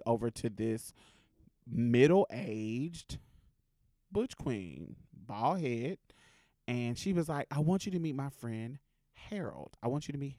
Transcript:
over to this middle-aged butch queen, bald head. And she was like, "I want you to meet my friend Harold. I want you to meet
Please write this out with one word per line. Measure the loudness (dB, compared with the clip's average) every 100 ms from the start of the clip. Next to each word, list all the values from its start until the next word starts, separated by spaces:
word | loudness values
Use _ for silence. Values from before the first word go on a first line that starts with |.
| 2
over | 2 0
to | -2 -4
this | -2 -2 -2 -6 -18 -20 _ _ _ -20 _ -6
middle-aged | 0 6 8 10 8 4 -2 -6 -4 -4 -4 -6 -8 -12 -14 -14 -20 _ _ _ _ _ _ -6
butch | -2 -2 -4
queen, | -4 -4 -6 -10 -14 -16 -20
bald | -20 -10 0 2 2
head. | 0 -2 -4 -6 _ -20 -20 _ _ _ -4
And | -2 -2 -2
she | 0
was | 0 0
like, | -2 -2
"I | 2
want | 4 4 2
you |
to | -2
meet | -2 -2
my | -6
friend | -6 -6 -6 -6 -10 _ _ _
Harold. | -18 -8 -6 -6 -8 -14 -6
I | -2
want | -2 -4
you |
to | -6
meet | -8